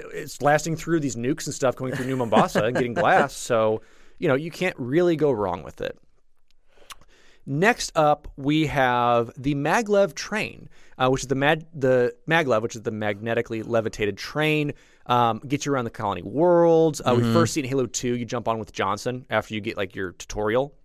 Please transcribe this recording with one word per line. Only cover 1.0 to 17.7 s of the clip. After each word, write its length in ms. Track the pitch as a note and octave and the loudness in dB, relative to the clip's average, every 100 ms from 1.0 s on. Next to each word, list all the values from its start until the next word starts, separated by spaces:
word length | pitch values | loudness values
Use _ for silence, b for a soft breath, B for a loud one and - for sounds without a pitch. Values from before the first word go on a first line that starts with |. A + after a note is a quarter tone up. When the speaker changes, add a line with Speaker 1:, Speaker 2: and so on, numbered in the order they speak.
| C#3+ A2+ | -2 -4
Speaker 1:
nukes 320 | A#2+ D3+ - | -4 -4 -6
and 80 | C3 | -2
stuff 200 | C3 - | -2 -2
going 180 | C3 B2+ | -4 -6
through 100 | B2+ | -4
New 120 | C3 | -2
Mombasa 460 | A#2 G#2+ F3+ - G#2+ | 2 4 4 2 0
and 100 | B2+ | 0
getting 180 | B2 | -2
glass. 400 | A#2 A#2 F3+ C#3 | 0 4 4 2
Speaker 2:
<laughs> 20 | - | -2
Speaker 1:
So, 460 | - A#2+ A2 A2 b b b b | 0 2 2 0 b b b b
you 80 | D3+ | 0
know, 80 | C3 | 0
you 160 | C3+ | -2
can't 240 | - F3+ - | -4 -4 -4
really 380 | B2 D3 F3 D#3+ | -2 2 2 4
go 160 | D3 | 2
wrong 320 | A#2 G2 F2 | 2 0 -2
with 180 | - - | -8 -8
it. 160 | - - _ _ _ _ _ - _ B B B B B B B - | -8 -8 _ _ _ _ _ -20 _ B B B B B B B -6
Next 440 | C#3 G3 A#3+ - - | 0 2 2 -2 2
up, 320 | D3+ D3 - - | 4 2 -2 -8
we 300 | C#3 D#3 D3+ | 0 2 2
have 640 | C#3+ B2+ B2 A#2+ A#2+ A#2 - | 2 2 4 4 2 0 -4
the 180 | B2+ D3 | -4 -2
Maglev 580 | C#3+ G3 G#3+ G3+ G3 - | 0 0 2 2 2 -2
train, 520 | - G#3 D#3 - - b b b | -8 -6 -6 -10 -20 b b b
uh, 100 | C3 | 0
which 120 | C3 | 0
is 60 | B2+ | -2
the 80 | C3+ | 0
mag-, 300 | C#3+ D#3+ D#3+ | 2 0 -2
the 400 | D3+ C3 B2+ B2 - - | -2 2 4 2 -2 -2
Maglev, 320 | D#3+ D3 A2 | 0 2 0
which 140 | A2+ A#2 | 0 -6
is 60 | |
the 100 | G#2+ | -6
magnetically 720 | A2 G#2+ G2+ A2+ A#2 A#2 A2+ | -4 -4 -4 -2 -2 -2 -6
levitated 540 | A2 A#2 A2 - G#2 G2 | -2 0 -2 -2 -4 -4
train, 560 | - D3 D#3 D3+ D3 - b b - | -6 -2 0 0 -2 -6 b b -2
um, 340 | B2 A#2 A2 C#3+ | 2 2 0 -4
gets 180 | C#3 C#3+ | -4 -2
you 60 | |
around 140 | C#3 A#2 | -2 -4
the 40 | |
Colony 320 | - A2 F#2 | -4 -4 -4
Worlds. 760 | F#2 A#2+ F3 F3 E3+ E3 D#3+ D3+ | -4 0 4 6 6 6 4 0
Uh, 140 | - | 0
Speaker 2:
Mm-hmm. 120 | B2 A#2 | 2 4
Speaker 1:
we 60 | |
first 200 | A#2+ A#2+ | 4 2
see 80 | D#3+ | 0
in 40 | |
Halo 180 | C3 | -2